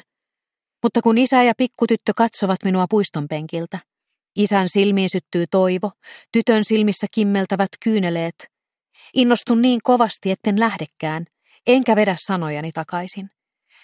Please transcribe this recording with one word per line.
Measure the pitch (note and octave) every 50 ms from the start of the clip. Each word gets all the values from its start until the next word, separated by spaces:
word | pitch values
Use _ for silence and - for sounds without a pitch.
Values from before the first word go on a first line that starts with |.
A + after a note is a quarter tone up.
| - _ _ _ _ _ _ _ _ _ _ _ _ _ _ _ -
Mutta | A#3 - A#3+
kun | - A#3 A3+
isä | A#3 C4 B3 C4+ B3+ B3
ja | A#3+ A3
pikkutyttö | - B3+ - _ - A#3 A3 A3+ - - - G3+
katsovat | - A3+ A3+ - - G#3 F#3+ F#3+ - -
minua | F#3+ F#3 F#3 F#3 E3+
puiston | A3 G#3 G3 - - D#3 D3
penkiltä, | D3 D#3 D3+ D#3 D#3 - E3 E3 - - F3 - _ _ _ _ _ _ _ _ _ -
isän | G3 G#3 - G#3 G3 F#3 F3+
silmiin | - G3+ G3 G#3 G3 G3 F#3+ F3+
syttyy | - F3+ - _ - F3 E3+ -
toivo, | - F#3+ F#3 F#3 F#3 F#3 G3 G3 - _ _ - - - - _
tytön | - A#3 A3+ - A3+ G#3+ G#3
silmissä | - A3 G#3+ G#3+ G#3 F#3+ - - -
kimmeltävät | - A3 G#3 G3+ G3+ G3 F#3+ - G3 F3+ G3 F3+ - - -
kyyneleet. | A3+ A3 G#3 F#3 F3 E3+ E3+ E3 E3+ - - - - _ _ _ _ _ _ _ _ _ _ - - -
Innostun | C4 B3 A#3+ A#3+ - - - A#3+ A3+
niin | A#3+ B3+ B3 A3+ -
kovasti, | - B3 A#3+ A3+ G3 - - - F#3+
etten | F#3+ - - G#3+ G3 G#3
lähdekään, | A3+ A3 G3 - D#3 - _ - D#3+ D#3 D#3 D#3+ E3+ - _ _ _ _ _ _ -
enkä | A#3 B3+ C4+ B3 A#3+ A3
vedä | G#3 G#3+ G3+ F3+ D#3 -
sanojani | - F#3+ F3 E3 D3+ D3 D3 D#3+ E3
takaisin. | - E3 D#3 - - F3 F3+ F#3 - G3 F#3+ G3 _ _ _ _ _ _ _ _ _ _